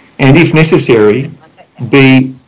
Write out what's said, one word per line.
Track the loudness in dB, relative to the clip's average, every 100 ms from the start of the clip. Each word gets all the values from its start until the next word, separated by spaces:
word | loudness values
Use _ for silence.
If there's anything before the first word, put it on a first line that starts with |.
| _ -4
and, | 0 2
if | 2
necessary, | 0 0 -2 0 0 2 0 -6 -14 _ _ -20 -14 -4
be | 0 2 2 -2 -10